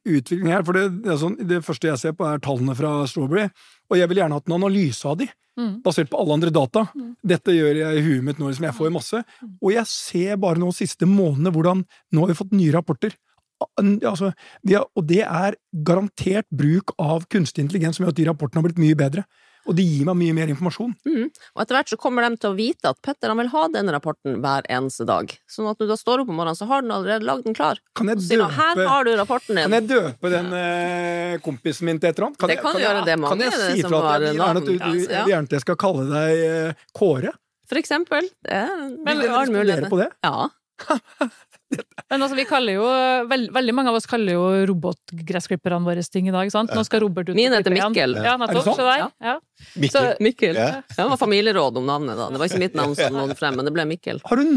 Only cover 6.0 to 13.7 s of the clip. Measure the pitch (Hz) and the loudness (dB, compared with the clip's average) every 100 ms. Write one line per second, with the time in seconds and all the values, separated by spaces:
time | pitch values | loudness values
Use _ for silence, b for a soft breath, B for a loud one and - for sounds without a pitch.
6 | 156 294 185 147 160 151 135 214 220 285 | 0 0 0 2 2 2 2 0 0 -4
7 | 240 240 196 170 - 170 151 151 156 156 | -14 -6 0 0 2 4 4 2 0 0
8 | 156 131 131 143 143 131 156 120 160 165 | 2 0 0 -4 -4 -4 -6 -2 -2 -2
9 | - 220 233 B 240 185 185 220 226 - | -4 -6 -6 B -20 -4 0 0 0 -6
10 | - 175 190 202 190 165 180 175 190 - | -4 -2 -2 0 0 0 0 -2 -4 0
11 | 180 196 175 139 175 160 165 185 180 b | 4 4 4 2 0 2 2 0 -2 b
12 | b 156 175 165 196 202 165 156 170 147 | b 0 2 0 0 2 4 2 0 -2
13 | 214 - _ _ _ - - | -4 -6 _ _ _ -10 -6